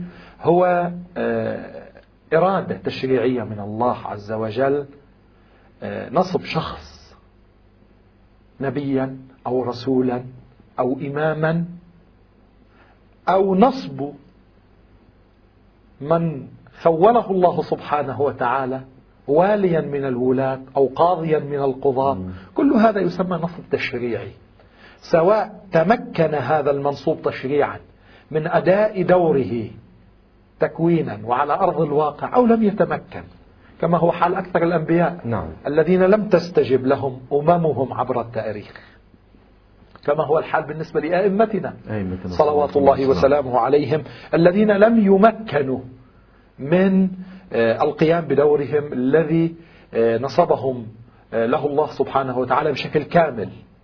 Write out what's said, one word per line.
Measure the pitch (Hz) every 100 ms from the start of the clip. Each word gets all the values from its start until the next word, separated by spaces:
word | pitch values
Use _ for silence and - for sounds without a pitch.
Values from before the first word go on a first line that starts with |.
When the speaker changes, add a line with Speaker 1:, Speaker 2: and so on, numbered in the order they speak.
| 175 - - -
Speaker 1:
هو، | 151 175 180 175 175 - - 117
آه، | 117 113 110 107 - - - - _ _ _
إرادة | 165 180 185 - -
تشريعية | 135 - 131 131 123 123
من | 107 104
الله | 101 110 120 107 95
عز | 101 101
وجل، | 110 113 117 135 143 139 - - _ _ _ _ _ _ _
آه، | 104 101 101
نصب | 143 185 165
شخص | - 165 156 - - - - - _ _ _ _ _ _ _ _ _ _ _ _ _ -
نبيا | 135 135 139 131 135 131 - - 123
أو | 127
رسولا | 120 117 135 131 127 123 - - - _ _ -
أو | 127 135
إماما | 139 143 156 151 160 170 170 - - - _ _ _ _ _ _ _ _ _ _ _ _ -
أو | 190 196 185
نصب | 254 262 180 135 143 - _ _ _ _ _ _ _ _ _ _ _ _ _ _ _ _ _ -
من | 143 165 165 135 123 - - -
خوله | 170 160 214 240 185
الله | 190 175 147
سبحانه | 143 160 - 147 135 117
وتعالى | 139 113 120 135 127 131 131 - _ _ -
واليا | 151 196 208 185 160
من | 143 139 139
الولاة | 123 127 127 131 131 - 143
أو | 131 135
قاضيا | 170 175 160 151
من | 139 143
القضاة، | 139 131 143 127 135
Speaker 2:
مم. | 95 92 92 - -
Speaker 1:
كل | 277
هذا | 226 220 202
يسمى | 175 - 185 165
نصب | 170 - -
تشريعي، | 131 - 120 120 101 92 - - _ _ _ - -
سواء | - 165 175 214 180 - -
تمكن | 165 165 240 - - 156
هذا | 147 123 156 143
المنصوب | 139 143 135 160 151
تشريعا | 147 - 131 143 120 - - _ _ - _
من | 156 160
أداء | 170 151 202 214 196
دوره | 175 180 165 139 110 117 107 - - - _ _ _ _ _ _
تكوينا | 151 - 165 165 123 104
وعلى | 113 123 147
أرض | 165 180 156
الواقع | 151 143 151 147 131 247
أو | 233
لم | 226
يتمكن، | 208 202 165 151 - 87 87 - - - - -
كما | 170 170
هو | 170
حال | - 175 190
أكثر | 185 175
الأنبياء | 170 170 156 170 165 - 117
Speaker 2:
نعم. | 104 80 - 139
Speaker 1:
الذين | 151 156 185
لم | 185 214 190
تستجب | 170 170 156 120 127 127
لهم | 139 139 123 -
أممهم | 143 156 175 160 127 127
عبر | - 131 120
التاريخ، | 117 113 107 104 95 - - - _ _ _ - _ _ _ _ - - -
كما | 151
هو | 143 156
الحال | - 156
بالنسبة | 151 156 156 151
لأئمتنا | 151 175 202 196 220 185 131 - -
Speaker 2:
أئمتنا | 107 92 92 92
Speaker 1:
صلوات | 90 147
الله | 147 143
Speaker 2:
صلى | 143
الله | 139
عليه | 131 135
وسلم. | 135
Speaker 1:
وسلامه | 135 143 131 123
عليهم، | 123 147 139 156 - - -
الذين | 160 175 196 214
لم | 196 220 233
يمكنوا | 196 190 220 214 - 147 135 120 - - - _ _ _ _ -
من، | 139 180 196 190 185 - - - -
آه، | 113 117 -
القيام | 151 - 156 170 143
بدورهم | 135 147 147 131 147 147
الذي، | 127 131 156 156 165 165 170 - - -
آه، | 113 113 113
نصبهم، | 139 - 160 147 131 120 107 - - - _
آه، | 113 113
له | 147 143
الله | 143 143
سبحانه | - 131 139 131 123
وتعالى | 127 131 151
بشكل | 131 - 151
كامل | 143 170 156 117 92 - - _